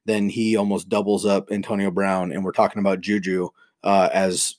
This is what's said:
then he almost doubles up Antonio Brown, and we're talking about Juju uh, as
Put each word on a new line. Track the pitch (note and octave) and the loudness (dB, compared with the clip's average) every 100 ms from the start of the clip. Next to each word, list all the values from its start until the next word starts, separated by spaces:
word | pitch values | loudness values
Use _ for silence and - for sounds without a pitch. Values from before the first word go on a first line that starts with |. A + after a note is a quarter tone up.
| A2 | -2
then | G#2+ G2+ | 0 0
he | A#2 A2 G#2+ | 0 0 2
almost | G2+ G2 - | 0 -2 -2
doubles | G#2 G2+ G2+ G#2 | -2 0 0 2
up | G2 - | 0 0
Antonio | G2+ - G2+ G2 | -6 -4 -2 -2
Brown, | F2+ G2 F#2+ F2+ | 0 0 0 -2
and | D#2+ F#2+ | -4 -2
we're | |
talking | - G#2 G#2+ | 0 0 0
about | G2 F#2 | 0 0
Juju | G2 G#2 F#2 F#2 F2 - _ _ G2 | -2 -2 0 -2 -4 -8 _ _ 2
uh, | G2 F2+ | 4 4
as | F#2+ F#2+ F2+ - | 2 0 0 -4